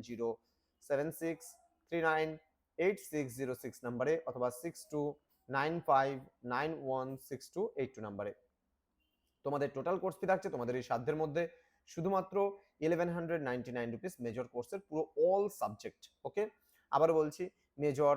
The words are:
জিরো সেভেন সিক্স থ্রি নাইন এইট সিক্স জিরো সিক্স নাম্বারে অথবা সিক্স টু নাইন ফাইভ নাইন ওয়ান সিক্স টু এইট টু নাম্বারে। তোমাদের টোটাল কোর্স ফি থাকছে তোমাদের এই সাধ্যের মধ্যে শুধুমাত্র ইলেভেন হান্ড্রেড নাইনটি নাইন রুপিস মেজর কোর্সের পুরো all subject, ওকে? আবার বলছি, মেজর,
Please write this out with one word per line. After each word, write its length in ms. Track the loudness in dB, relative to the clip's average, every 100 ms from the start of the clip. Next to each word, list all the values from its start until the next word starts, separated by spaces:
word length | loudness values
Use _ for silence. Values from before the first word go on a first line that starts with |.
| -4
জিরো 220 | -4 -2 -4 _ _ _ _ -2
সেভেন 200 | 0 0 -2
সিক্স 240 | -4 -4 -10 -20 _ _ -4
থ্রি 120 | 2 4
নাইন 200 | 4 2 -4 _ _ _ 0
এইট 140 | 2 2 -2
সিক্স 200 | -2 -2 -2
জিরো 140 | -4 -4
সিক্স 160 | -8 -8 -4
নাম্বারে 260 | 0 2 2 0
অথবা 180 | -2 -2 -2
সিক্স 180 | -8 -10 -6
টু 80 | -4 -4 -6 _ _ -4
নাইন 260 | 0 0 0 4
ফাইভ 240 | 6 4 -2 -10 _ -4
নাইন 160 | -2 -2 -2 -2
ওয়ান 220 | -2 -2 -8 -10
সিক্স 180 | -10 -8
টু 80 | -4 -4 -2
এইট 100 | -6 -6
টু 40 | -8
নাম্বারে। 260 | -6 -8 -10 _ _ _ _ _ _ _ _ _ _
তোমাদের 240 | -4 -2 -2 -2
টোটাল 200 | -2 0
কোর্স 140 | -2 -2
ফি 60 | 2
থাকছে 160 | 2 0
তোমাদের 200 | -4 -2 -2
এই 40 | -2
সাধ্যের 300 | -2 0 0
মধ্যে 200 | 0 0 -2 -6 _ _ -12
শুধুমাত্র 440 | -4 0 0 2 0 0 -2 _ -2 2
ইলেভেন 240 | 2 2 0
হান্ড্রেড 260 | -2 -2 0
নাইনটি 220 | -4 -4
নাইন 160 | -4 -4
রুপিস 200 | -4 -8 -6
মেজর 220 | -6 -4 -6
কোর্সের 280 | -6 -6 -8 -4
পুরো 140 | -4 -2 4 4
all 180 | 6 2 -2
subject, 420 | -6 -4 -10 -12 -20 _ -6
ওকে? 140 | -2 -2 -4 _ _ 0
আবার 180 | 4 6 6
বলছি, 220 | 2 -2 -8 -10 _ -2
মেজর, 320 | 0 4 4